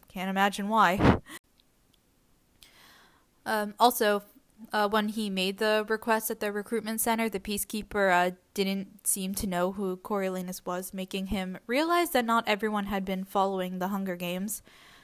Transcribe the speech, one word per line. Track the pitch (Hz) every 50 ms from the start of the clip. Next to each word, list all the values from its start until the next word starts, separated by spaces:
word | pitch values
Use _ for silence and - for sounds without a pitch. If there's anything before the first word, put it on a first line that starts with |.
| -
can't | - - 190 185 190
imagine | 190 196 196 202 190 - 202 202
why. | 220 226 202 175 180 196 - - - - - - - - - _ _ _ _ _ _ _ _ _ _ _ _ _ _ _ _ _ _ _ _ _ _ _ - - _ - - - - - - _ _ _ _ _ _ _ _
Um, | - 220 214 208 208 208 -
also, | 220 240 247 - 233 208 208 202 202 - - - _ _ _ - 220 - -
uh, | 214 208 202
when | 208 220 208 214
he | 214 226 214 208
made | 190 190 185 190 202 190
the | 220 214 214 214 214 214
request | 220 220 - - 220 226 226 -
at | 226 -
the | - 208 202
recruitment | 208 202 - - 220 214 214 220 226
center, | - 233 226 226 226 226
the | 208 190
peacekeeper, | 196 - 208 202 - - - 214 202 - - 208 202 190 180
uh, | 180 180 180 180 - _ _ -
didn't | - 196 190 196 196 196 - - - -
seem | - - - 190 190 196
to | - -
know | 196 180 175 180 185 196
who | 202 208 190 185
Coriolanus | 185 - - 214 202 190 190 185 185 185 180 185 - -
was, | - 180 180 185 - -
making | 190 185 185 - 196 190 190
him | 208 202 185 185 185 - -
realize | - 233 269 311 330 349 349 349 320
that | - 254 240
not | 226 226 233 226
everyone | - 208 202 220 220 214 208 202
had | 196 208 196 190
been | 190 190 185 190
following | - - 202 190 196 196 185 185 185 185 185
the | 180 185
Hunger | 202 196 196 190 180
Games. | 175 175 175 180 180 190 214 - - - - - - - - - -